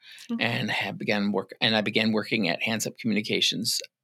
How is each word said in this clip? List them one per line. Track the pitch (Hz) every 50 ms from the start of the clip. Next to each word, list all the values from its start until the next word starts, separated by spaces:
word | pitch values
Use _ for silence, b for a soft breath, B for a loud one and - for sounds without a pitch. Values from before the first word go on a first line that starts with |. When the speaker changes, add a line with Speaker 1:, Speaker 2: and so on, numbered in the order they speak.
| B B B B B B
Speaker 1:
Okay. | 240 226 -
Speaker 2:
and | 117 123 120 - 104
have | - - - 98 101 101
began | - 101 104 104 101 101 104
work. | 98 98 - - -
And | 131 117 110
I | 110
began | 104 107 104 110 110 110 107
working | 107 107 - 123 113 101 82
at | 85 - -
Hands | 113 113 107 -
Up | - - -
Communications | - 113 104 101 104 - 110 - - - - - 113 120 - - - - _ _